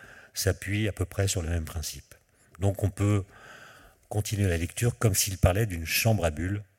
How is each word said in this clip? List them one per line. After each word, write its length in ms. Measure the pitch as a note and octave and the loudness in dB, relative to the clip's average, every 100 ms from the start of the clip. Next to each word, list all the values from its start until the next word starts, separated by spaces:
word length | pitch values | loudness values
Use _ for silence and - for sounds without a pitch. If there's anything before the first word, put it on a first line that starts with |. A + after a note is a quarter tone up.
| - - - | -20 -20 -12
s'appuie 560 | - F#2+ - - G2+ G#2+ | -2 -2 -2 -4 -2 -2
à 20 | |
peu 140 | - F2+ | -2 -4
près 240 | - G2 | -2 0
sur 120 | F#2+ | 0
le 80 | E2 | -2
même 160 | E2+ D#2 | -2 -4
principe. 500 | E2+ D2+ C#2 - - _ _ _ - | -8 -8 -12 -18 -20 _ _ _ -2
Donc 240 | G2 F#2+ | -2 0
on 60 | G2+ | -2
peut 340 | - G2+ G#2 F#2+ - - - - - - _ _ | 2 2 2 -2 -14 -20 -20 -20 -20 -20 _ _
continuer 400 | G#2 - G2+ G2 | -4 -2 0 2
la 80 | E2+ | 2
lecture 400 | F2+ - A#2+ - | -2 0 -2 2
comme 180 | A#2 G2 | 2 2
s'il 220 | - F#2 | -2 4
parlait 300 | F#2 F#2 A2+ | 4 4 0
d'une 180 | E2+ D#2+ | -2 -2
chambre 400 | - A#2 G#2 E2 | 2 2 4 2
à 60 | |
bulles 320 | D#2 F2+ G#2 - | 0 -4 -4 -8